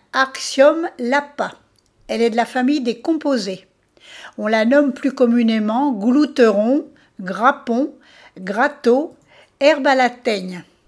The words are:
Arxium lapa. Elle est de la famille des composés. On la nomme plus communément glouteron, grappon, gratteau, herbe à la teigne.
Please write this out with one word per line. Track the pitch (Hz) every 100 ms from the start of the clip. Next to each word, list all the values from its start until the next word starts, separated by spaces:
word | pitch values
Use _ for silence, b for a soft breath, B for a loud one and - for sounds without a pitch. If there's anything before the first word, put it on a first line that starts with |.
| _
Arxium | 262 262 - - - 285 320 330 -
lapa. | 240 285 285 - 190 - _ _ _ _ -
Elle | 226
est | 233
de | 226
la | 226
famille | 254 254 302
des | 240 226
composés. | - 320 302 262 196 185 _ _ _ _ B B B -
On | 214
la | 220 220
nomme | 285 285
plus | 247 277
communément | 262 240 240 226 220 214 226 285
glouteron, | 214 214 262 302 294 226 202 220 285 - b b -
grappon, | 185 185 247 285 - 233 302 - B B B -
gratteau, | 185 202 285 285 240 254 320 - b b b _
herbe | 277 302 277
à |
la | 262 247
teigne. | 247 247 208 185 180 - _